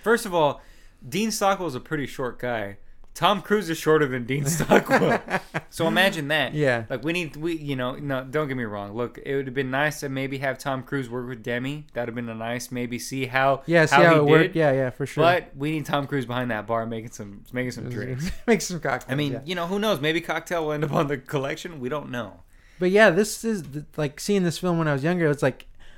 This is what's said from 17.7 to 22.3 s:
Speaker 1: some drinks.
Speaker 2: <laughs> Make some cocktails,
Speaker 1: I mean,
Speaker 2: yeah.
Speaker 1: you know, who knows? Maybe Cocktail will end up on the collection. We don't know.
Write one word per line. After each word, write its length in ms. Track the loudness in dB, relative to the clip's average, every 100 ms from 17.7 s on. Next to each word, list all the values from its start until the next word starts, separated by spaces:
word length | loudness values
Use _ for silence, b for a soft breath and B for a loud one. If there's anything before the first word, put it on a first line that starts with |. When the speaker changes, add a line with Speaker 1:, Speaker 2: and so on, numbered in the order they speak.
Speaker 1:
some 180 | -6 -8
drinks. 420 | -6 -6 -4 -4 -2
Speaker 2:
<laughs> 100 | 2
Make 140 | 2
some 180 | 2 -4
cocktails, 320 | -2 -4 -2
Speaker 1:
I 40 | -2
mean, 180 | -2
Speaker 2:
yeah. 80 | -4 -6
Speaker 1:
you 80 |
know, 140 | -4 -2
who 100 | 0
knows? 240 | 0 2
Maybe 200 | 0 0
Cocktail 440 | -2 -6 -2 -2 -2
will 60 |
end 120 | -2 0
up 60 |
on 140 | 0 0
the 100 | -2
collection. 640 | -4 -4 -2 -6 -8 -8
We 80 | -6
don't 200 | -6 -4
know. 320 | -6 -8